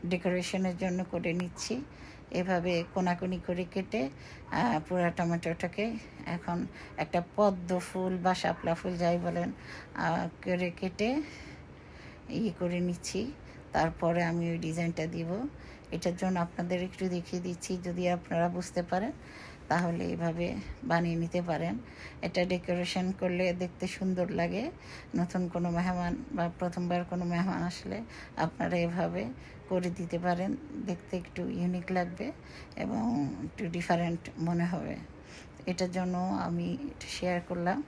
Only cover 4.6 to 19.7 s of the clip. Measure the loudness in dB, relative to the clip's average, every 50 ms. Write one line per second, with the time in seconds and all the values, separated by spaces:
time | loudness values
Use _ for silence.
4.6 | 4 4 4 2 0 2 2 4 4 4 4 2 2 2 2 2 2 -2 0 0
5.6 | -2 -2 0 0 -2 -2 -2 -6 -8 -10 -14 -10 -6 -4 -4 -4 -2 -2 0 0
6.6 | -2 -4 -6 -12 -14 -12 -4 -4 -4 2 2 0 0 2 4 6 6 6 6 4
7.6 | 0 0 0 0 0 -2 -2 0 0 0 0 4 4 4 4 4 2 0 0 2
8.6 | 2 0 0 2 0 -2 0 4 4 4 4 4 2 0 0 0 -2 -2 -4 -8
9.6 | -12 -14 -12 -14 -14 -10 -4 0 2 2 2 2 0 -2 -4 -4 0 0 2 2
10.6 | 2 0 0 -2 -4 -4 0 2 2 2 2 0 -2 -4 -8 -14 -14 -14 -14 -14
11.6 | -16 -16 -18 -18 -18 -18 -18 -16 -16 -16 -16 -16 -10 -4 -2 0 0 0 0 0
12.6 | -2 0 2 2 2 2 0 -2 -4 -4 -2 -2 -2 -2 -6 -10 -14 -16 -16 -16
13.6 | -12 0 2 4 4 4 2 2 2 4 4 4 4 4 2 2 2 2 0 0
14.6 | -2 -2 0 0 0 0 0 0 -2 -2 -2 -2 -2 -2 -2 -2 -2 -4 -6 -8
15.6 | -14 -14 -16 -16 -10 -6 -6 0 0 0 0 2 2 2 2 2 2 0 0 -4
16.6 | -2 0 0 0 0 -2 -2 -2 0 0 0 0 -2 -2 -4 -2 -2 -2 -4 -4
17.6 | -2 -4 -4 -2 -2 -2 0 2 4 4 4 2 0 0 4 4 4 4 4 0
18.6 | -4 0 -2 -2 0 2 2 2 2 0 -4 -8 -14 -16 -16 -14 -14 -14 -14 -16
19.6 | 0 2